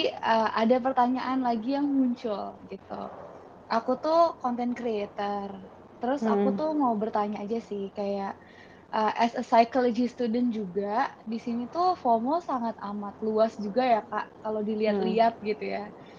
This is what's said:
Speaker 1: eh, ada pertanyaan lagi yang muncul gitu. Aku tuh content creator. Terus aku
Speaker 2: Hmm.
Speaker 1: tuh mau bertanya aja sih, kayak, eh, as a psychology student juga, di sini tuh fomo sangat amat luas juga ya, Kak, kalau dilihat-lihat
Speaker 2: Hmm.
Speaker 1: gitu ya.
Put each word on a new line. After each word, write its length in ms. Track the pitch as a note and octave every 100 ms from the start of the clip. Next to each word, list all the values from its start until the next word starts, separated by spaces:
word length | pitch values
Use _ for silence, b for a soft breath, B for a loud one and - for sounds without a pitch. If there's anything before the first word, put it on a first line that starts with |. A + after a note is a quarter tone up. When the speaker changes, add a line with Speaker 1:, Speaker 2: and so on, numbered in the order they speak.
| -
Speaker 1:
eh, 400 | - - A3+ A3
ada 320 | A3 A3+ B3+
pertanyaan 640 | B3+ C4 B3 B3+ B3 C4 B3
lagi 320 | A#3 A3+ C#4
yang 80 | C#4+
muncul 720 | C#4 B3+ A#3+ A#3 G3+ G3+ G3+ -
gitu. 280 | G3 - G2+ G2+ - - - - - -
Aku 320 | A3+ B3+ B3
tuh 320 | D#4 E4 E4 -
content 320 | B3+ A#3+ B3
creator. 800 | A#3+ A#3 G#3+ G3+ - G3+ G3+ G3 G3 - - - -
Terus 260 | A#3+ C#4
aku 320 | A3 G3+ G3+
Speaker 2:
Hmm. 60 | G3
Speaker 1:
tuh 100 | D#4 D4+
mau 160 | B3+
bertanya 480 | G#3+ A3 G#3+ G#3 G#3
aja 160 | G3+ A3+
sih, 260 | - G3+ G3 -
kayak, 420 | G3+ G3+ G3 - b b b b b
eh, 200 | A3 G#3+ -
as 180 | A#3
a 80 | B3+
psychology 640 | A#3 A#3 A#3 C4 B3 A3+ A#3+
student 480 | - A#3+ A#3+ B3
juga, 560 | A3 F#3+ F#3 G3+ A3 C#4+ - G#3+
di 140 | A3+
sini 240 | - A#3 A#3+
tuh 260 | E4 F#4 F4
fomo 460 | B3+ A3+ A#3+ E4
sangat 340 | E4+ C4 A#3 -
amat 380 | G3+ G#3 G3+ - A3
luas 300 | G#3+ A3+ A3+
juga 240 | G#3 G#3+
ya, 200 | B3+ G#3+ -
Kak, 380 | G#3+ - -
kalau 180 | A3 G#3+
dilihat-lihat 800 | G#3 G#3+ G#3+ G3+ F#3 F#3 A3+ A3+
Speaker 2:
Hmm. 60 | G#3
Speaker 1:
gitu 160 | G#3 G3
ya. 240 | G3 G#3 - b